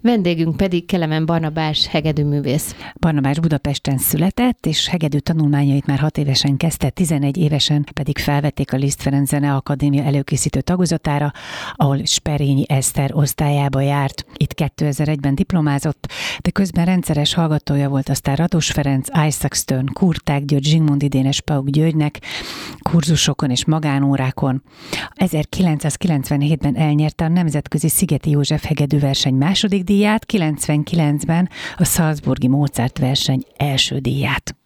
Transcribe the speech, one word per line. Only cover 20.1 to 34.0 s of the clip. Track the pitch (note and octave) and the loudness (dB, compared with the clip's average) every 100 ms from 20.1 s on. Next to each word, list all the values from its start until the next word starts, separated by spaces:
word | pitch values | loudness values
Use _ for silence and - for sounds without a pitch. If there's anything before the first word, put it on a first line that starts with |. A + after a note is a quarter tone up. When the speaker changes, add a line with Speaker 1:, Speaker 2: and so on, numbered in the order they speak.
| D#3 - C#3+ C#3+ | 2 -2 -2 0
Speaker 2:
György, | C#3+ C#3+ | 0 4
Zsigmondy | D#3+ D3+ C#3+ C#3+ | 4 4 2 2
Dénes, | C3+ C3+ C#3 | 2 0 -2
Pauk | - C#3+ C#3 | -2 -2 0
Györgynek, | C#3+ D#3+ D#3 D3 - - - - - - - | 2 2 2 -2 -4 -12 -12 -12 -12 -14 -8
kurzusokon | - E3+ D3+ D#3 - C#3+ C#3+ | 0 2 2 2 2 0 -2
és | B2 - | 0 0
magánórákon. | D#3 D3+ C#3 C#3 C3+ C3 - C#3 C3 _ - - - - | 0 0 2 2 2 0 0 0 -2 _ -20 -10 -10 -10
Ezerkilencszázkilencvenhétben | - F#3 D#3 D3 - F#3 D3+ D#3 - F3 D3 - C#3+ D3 D#3 D3 - | -2 -2 0 -4 0 0 2 -2 -2 0 0 0 0 2 0 0 0
elnyerte | D#3 D3 D3+ - D#3+ | 2 2 0 0 0
a | |
Nemzetközi | F3 E3 D3 - D3+ D#3+ | 2 2 -2 -4 -2 0
Szigeti | - D#3+ C#3+ - | 0 0 0 2
József | D3 C#3 D3+ - | 0 2 -2 -2
hegedűverseny | C#3 C#3+ D3 C#3 C3+ C#3 | -2 2 2 2 0 0
második | C3 D3 G3 G#3 G3 | 2 2 2 0 0
díját, | F3+ G3+ G#3 A3 - | 2 2 4 0 0
kilencvenkilencben | G#3+ D#3 C#3+ - D3+ D3+ E3 D3 D3 - E3+ F3+ - - - | 0 0 -2 0 0 0 2 2 0 0 0 0 -4 -14 -2
a | E3+ | 0
Salzburgi | - D#3+ D3 - - B2+ | 2 0 0 -2 0 2
Mozart | C#3 C#3+ - B2 - | 2 2 0 -2 0
verseny | B2+ C#3 - C3 - - | 0 0 0 -2 -4 -6
első | D3 C3+ - | -2 0 -2
díját. | C3+ | -2